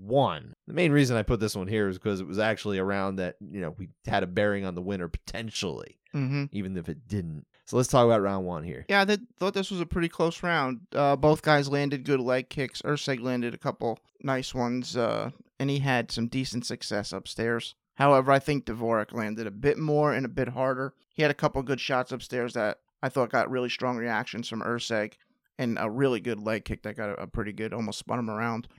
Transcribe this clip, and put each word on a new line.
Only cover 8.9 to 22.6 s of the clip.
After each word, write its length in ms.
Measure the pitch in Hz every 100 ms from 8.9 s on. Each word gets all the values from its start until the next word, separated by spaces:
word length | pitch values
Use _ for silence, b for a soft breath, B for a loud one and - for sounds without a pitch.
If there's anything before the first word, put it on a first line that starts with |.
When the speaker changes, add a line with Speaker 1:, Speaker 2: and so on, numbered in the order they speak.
| 202
Speaker 2:
I 20 |
th-, 160 | 196 208 240 -
thought 140 | 185
this 180 | 196 190
was 100 | 185
a 40 | 165
pretty 220 | 185 170
close 340 | - 165 -
round. 380 | 175 160 131 120 -
Uh, 200 | - 143 139
both 260 | 151 151
guys 260 | 156 147 139
landed 360 | 143 143 139 135
good 140 | 135
leg 280 | 123 127 127
kicks. 320 | 151 127 -
Erceg 400 | 143 147 - 127
landed 320 | 127 123 120
a 60 | -
couple 400 | 135 110 117 110 _ _
nice 320 | 131 131 135
ones, 420 | 127 120 127 120 127
uh, 340 | 113 110 117 - - -
and 100 | 139
he 120 | 139
had 300 | 139 123 117
some 180 | 120 117
decent 360 | 131 131 123
success 480 | 120 127 - 104 104
upstairs. 600 | 95 - - 117 117 - - _ -
However, 340 | 143 135 131
I 80 | 135
think 260 | 151 143 123
Dvorak 460 | 113 117 113 104
landed 340 | 117 107 110 110
a 40 |
bit 280 | 101 139 147
more 340 | 156 147 151
and 120 | 120
a 40 | 127
bit 180 | 131 120
harder. 460 | 127 131 127 135 - _
He 100 | -
had 80 | 151
a 40 |
couple 280 | 143 151 135
good 180 | 123 127
shots 320 | - 127 127
upstairs 420 | 127 - 127 120
that 240 | 117